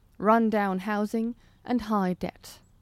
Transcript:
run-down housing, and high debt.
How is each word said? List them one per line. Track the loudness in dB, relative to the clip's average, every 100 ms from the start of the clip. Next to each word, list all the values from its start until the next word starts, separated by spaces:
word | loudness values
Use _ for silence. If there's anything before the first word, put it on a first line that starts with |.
| _ -2
run-down | 4 4 4 2 0 -2
housing, | -2 -4 -2 -2 -4 -8 -16 -14
and | -4 -4
high | 0 0 0
debt. | -2 -6 -10 -20 -20 _ _